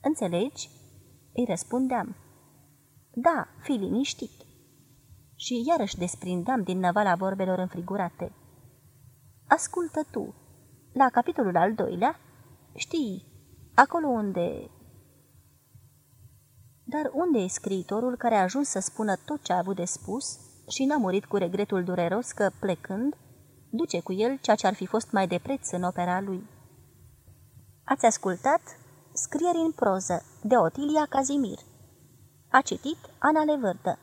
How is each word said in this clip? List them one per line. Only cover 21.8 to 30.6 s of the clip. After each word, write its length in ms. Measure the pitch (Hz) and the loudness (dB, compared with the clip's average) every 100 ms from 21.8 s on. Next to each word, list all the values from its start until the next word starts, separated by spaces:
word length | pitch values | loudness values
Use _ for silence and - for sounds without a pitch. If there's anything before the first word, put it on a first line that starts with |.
dureros 480 | 180 180 170 202 247 | 0 0 0 0 -4
că, 200 | - 202 - | -2 -2 0
plecând, 560 | 196 170 - 190 269 - - - - - - | -4 -4 -4 -4 -4 -6 -20 -20 -20 -20 -8
duce 300 | 226 330 175 | -4 -2 -4
cu 140 | - | -4
el 240 | 185 226 269 | 0 0 0
ceea 140 | - 214 | 2 2
ce 120 | 196 | 2
ar 60 | |
fi 120 | 196 190 | -2 -2
fost 260 | 220 - | -2 0
mai 160 | 202 185 | 0 0
de 120 | 175 | -2
preț 280 | - 269 - | -4 -6 -4
în 120 | 185 | -4
opera 380 | 180 180 175 185 | -4 -2 -2 -2
lui? 280 | 196 185 214 - - - - - - - - - - - - _ | -4 -8 -10 -20 -20 -20 -20 -20 -20 -20 -20 -20 -20 -20 -20 _
Ați 220 | - 269 226 | -2 4 4
ascultat 560 | 214 196 180 262 330 - - - - - | 4 -2 0 2 0 -2 -20 -20 -20 -12
Scrieri 440 | - - 294 349 339 | -8 -6 0 0 2
în 140 | 330 | 0
proză, 520 | - 220 190 190 175 - - | 0 0 0 -2 -4 -4 -10
de 140 | 208 | 4
Otilia 480 | 247 | 4